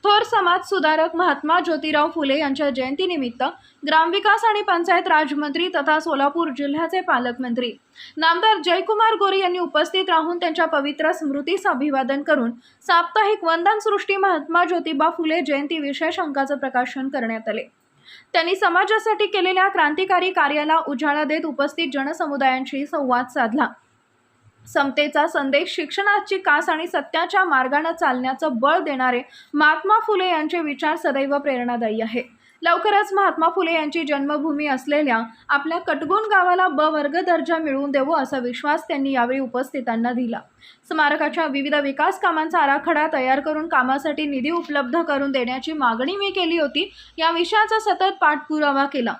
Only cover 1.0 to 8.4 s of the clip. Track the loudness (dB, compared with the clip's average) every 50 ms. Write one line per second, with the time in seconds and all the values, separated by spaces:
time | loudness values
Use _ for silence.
1 | 2 0 2 0 2 2 2 0 0 2 2 2 2 0 -2 -2 -2 0 2 2
2 | 2 2 0 -2 -2 0 0 0 0 -2 -2 0 -2 -2 -2 -2 -4 -4 -2 -2
3 | -2 -2 -2 -2 -4 -6 -4 -4 -4 -4 -4 -8 _ _ _ _ -4 2 2 4
4 | 4 4 0 0 4 4 2 4 4 2 2 2 2 0 0 0 2 2 2 2
5 | 4 4 2 2 2 2 -2 -4 -4 -2 -2 -2 -2 0 -2 -2 2 2 2 2
6 | 2 0 0 2 2 0 2 0 -2 -2 -2 -4 -4 -2 -2 -2 -2 -2 -2 -2
7 | 0 2 0 0 0 -2 -4 -6 -6 -4 -4 -4 -4 -4 -6 -10 _ _ _ -20
8 | -20 -16 -6 0 2 2 2 4